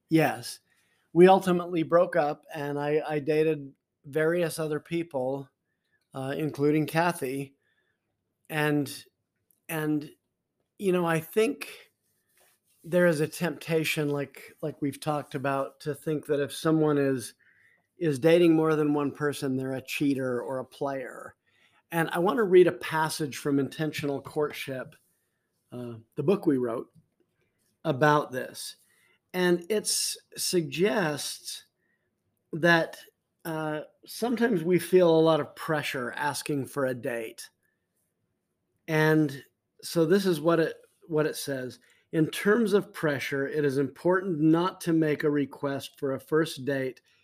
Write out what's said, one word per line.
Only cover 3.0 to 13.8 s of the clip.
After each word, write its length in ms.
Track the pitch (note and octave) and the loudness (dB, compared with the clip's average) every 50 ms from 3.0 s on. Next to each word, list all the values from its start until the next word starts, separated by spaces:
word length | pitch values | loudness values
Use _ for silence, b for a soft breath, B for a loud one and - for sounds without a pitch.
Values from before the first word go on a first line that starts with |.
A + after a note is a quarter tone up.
| C#3+ C#3 | 0 -2
I 120 | D#3 D#3 | -4 -4
dated 520 | C#3 D3+ D3+ D#3 D#3 D#3+ D#3+ D3 C#3 C3+ - _ _ _ _ _ - | -2 0 2 2 2 2 0 -2 -6 -14 -18 _ _ _ _ _ -16
various 520 | D3 C3 D3+ D#3 D#3+ E3+ F3 F3 D#3 - - | -8 -4 -2 0 0 0 0 0 -2 -2 -4
other 220 | D#3+ D#3 D3+ D3 | -4 -4 -4 -6
people, 680 | - - E3+ E3+ E3 E3+ - C3+ B2+ C3 C3+ C#3 C3+ - _ _ _ _ _ _ _ _ _ _ _ _ - | -6 -6 -6 -4 -4 -4 -4 -4 -4 -4 -4 -6 -8 -12 _ _ _ _ _ _ _ _ _ _ _ _ -12
uh, 200 | C3+ C3 C3+ C#3 D#3 | -8 -6 -6 -4 -4
including 480 | D#3 D3 C#3+ - C#3+ D3 D3+ D#3 D3+ C#3+ | -4 -4 -2 0 2 2 2 2 0 0
Kathy. 680 | - D#3+ E3+ F3 E3+ F3 C#3+ B2+ C3+ C#3 C#3+ C#3 _ _ _ _ _ _ _ _ _ _ _ _ _ _ _ _ _ _ _ - | 0 0 0 0 0 -2 -4 -6 -6 -6 -8 -10 _ _ _ _ _ _ _ _ _ _ _ _ _ _ _ _ _ _ _ -8
And, 420 | D#3 D#3 D3+ D3+ D3 D3 C#3+ C3 - - - _ _ _ _ _ _ _ _ _ _ _ _ - | -4 -2 0 2 2 0 -2 -2 -6 -14 -18 _ _ _ _ _ _ _ _ _ _ _ _ -10
and, 400 | E3 D#3+ D#3 D3+ D3+ D3+ C#3+ D3+ - _ _ _ _ _ _ _ _ _ _ _ _ - | -6 -4 -2 -2 -2 -2 -4 -6 -16 _ _ _ _ _ _ _ _ _ _ _ _ -4
you 140 | G#3 F#3+ F3+ | -2 0 2
know, 120 | F3+ F3 | 2 2
I 140 | E3 E3 D#3+ | 2 0 0
think 480 | D#3 - - G#3+ A3 A#3+ C#4 - - - - - - _ _ _ _ _ _ _ _ _ _ _ _ _ _ _ _ _ _ _ - | -2 -2 0 0 2 2 0 -6 -10 -16 -16 -20 -20 _ _ _ _ _ _ _ _ _ _ _ _ _ _ _ _ _ _ _ -10
there 220 | E3+ D#3 F3+ F3 | -2 2 4 4
is 140 | F3 E3 C#3+ | 4 4 2
a 80 | D#3 D3 | 0 -4
temptation, 840 | - - F3 E3+ D3 - - - E3 D#3+ | -4 -4 -4 -4 -4 -6 -6 -2 -2 0